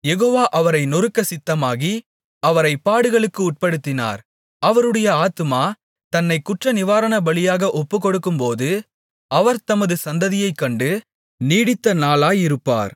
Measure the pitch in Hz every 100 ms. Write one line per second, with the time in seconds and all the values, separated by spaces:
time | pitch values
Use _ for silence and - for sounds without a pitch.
0 | 143 185 247 247 247 160 165 156 143 156
1 | 226 220 202 160 - 156 131 120 160 220
2 | _ _ _ _ 151 165 156 147 202 220
3 | 247 226 220 - 180 147 180 160 143 131
4 | 117 101 _ _ _ _ 170 226 240 226
5 | 214 156 185 - 151 127 160 214 _ _
6 | _ 170 170 165 147 196 262 220 190 208
7 | 220 220 165 165 180 180 190 151 147 208
8 | 196 190 180 160 123 113 131 196 - _
9 | _ _ _ 147 220 240 - 208 196 170
10 | 156 160 190 196 196 156 135 117 135 202
11 | _ _ _ _ 127 185 233 233 220 175
12 | 147 147 151 196 170 143 - 113 101